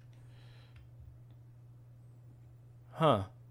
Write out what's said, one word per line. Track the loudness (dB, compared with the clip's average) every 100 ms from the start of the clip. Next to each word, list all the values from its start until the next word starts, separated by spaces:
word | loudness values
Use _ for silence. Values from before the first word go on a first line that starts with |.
| -14 -14 -14 -14 -14 -14 -14 -16 -16 -14 -14 -14 -14 -16 -16 -16 -16 -16 -16 -16 -16 -16 -16 -16 -16 -16 -16 -16 -10
Huh. | 8 10 10 8 -4 -16